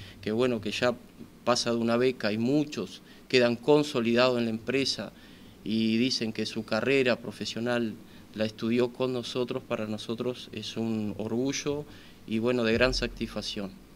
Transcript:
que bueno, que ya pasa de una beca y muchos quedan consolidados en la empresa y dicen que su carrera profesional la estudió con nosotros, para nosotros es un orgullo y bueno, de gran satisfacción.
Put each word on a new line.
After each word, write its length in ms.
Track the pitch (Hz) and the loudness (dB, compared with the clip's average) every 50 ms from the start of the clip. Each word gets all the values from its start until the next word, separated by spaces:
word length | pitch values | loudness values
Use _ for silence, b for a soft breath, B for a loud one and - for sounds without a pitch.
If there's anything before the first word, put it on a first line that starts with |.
| B B B B | B B B B
que 100 | - - | -6 -4
bueno, 300 | 107 113 127 127 123 113 | 0 2 2 2 2 0
que 80 | 98 110 | -4 -4
ya 240 | - - - 127 - - - - - - - - - - - | -4 0 0 0 0 -2 -8 -20 -20 -20 -20 -20 -20 -6 0
pasa 280 | 120 123 117 - 123 | 2 2 2 2 0
de 60 | 117 117 | 0 2
una 200 | 117 117 117 120 | 2 2 2 4
beca 340 | 123 131 127 - - 107 | 4 2 2 0 -2 -2
y 60 | 104 110 | 0 0
muchos 640 | 117 120 143 151 147 147 - - 95 95 - - B B B B B - | 0 2 2 2 2 0 -2 -6 -8 -8 -10 -16 B B B B B 2
quedan 280 | - 127 120 120 120 | 4 4 6 6 4
consolidados 840 | 117 - - 147 151 147 147 - 127 117 117 117 117 123 127 127 120 | 0 4 6 6 6 6 2 0 0 2 4 4 6 6 4 4 2
en 80 | 117 | 0
la 60 | 113 | 0
empresa 600 | 110 110 110 - 120 139 135 127 - - 104 92 B B B B B B B B B B - | -2 -4 -4 -2 0 0 0 0 -2 -4 -6 -10 B B B B B B B B B B -6
y 340 | - 110 110 113 110 110 113 | -4 0 0 2 2 2 2
dicen 360 | 123 131 127 - 117 110 110 | 2 2 0 -2 -4 -4 -4
que 120 | - 110 | -4 -6
su 200 | 110 - 113 107 | -4 -4 -8 -4
carrera 500 | - 113 110 113 123 139 139 131 123 117 | -2 -2 0 2 2 2 4 4 4 2
profesional 800 | - - - 107 - 107 - - 113 113 123 120 120 117 110 101 - B B B B B B - | 0 -2 -10 -8 -8 -8 -8 -6 -4 -2 0 0 0 0 -2 -4 -8 B B B B B B -4
la 100 | 101 110 | -4 -4
estudió 480 | 110 107 - 117 113 117 123 127 123 123 | -4 -2 -4 -2 0 2 2 2 2 0
con 180 | - 131 127 | -2 -2 -2
nosotros, 520 | 127 123 120 - - 131 123 123 131 131 127 | -2 -4 -4 -4 -2 -2 -2 -2 -2 -6 -4
para 240 | - 123 110 110 107 | -4 -4 -4 -2 -4
nosotros 600 | 107 104 - - 117 113 127 123 127 - - - | -6 -6 -6 -8 -6 -4 -4 -4 -4 -6 -10 -12
es 260 | - 107 107 - - 113 | -10 -10 -10 -8 -4 -4
un 380 | 113 113 113 110 107 104 - - | -2 -2 0 -2 -2 -4 -4 -4
orgullo 640 | 113 110 113 117 127 139 139 - - 147 143 147 147 B B B B B B B B - | -4 -4 -2 0 0 0 -2 -2 -4 -4 -4 -4 -6 B B B B B B B B -4
y 100 | 107 113 | -2 0
bueno, 260 | 110 123 123 123 117 | 2 2 2 4 4
de 100 | 110 113 | 4 4
gran 200 | 117 123 127 127 | 6 4 4 4
satisfacción. 800 | - 123 117 - - 117 110 - 107 104 - - 107 101 95 95 - - - - | 0 -4 -4 -4 -6 -8 -6 -6 -8 -8 -6 -8 -8 -8 -10 -10 -14 -20 -20 -20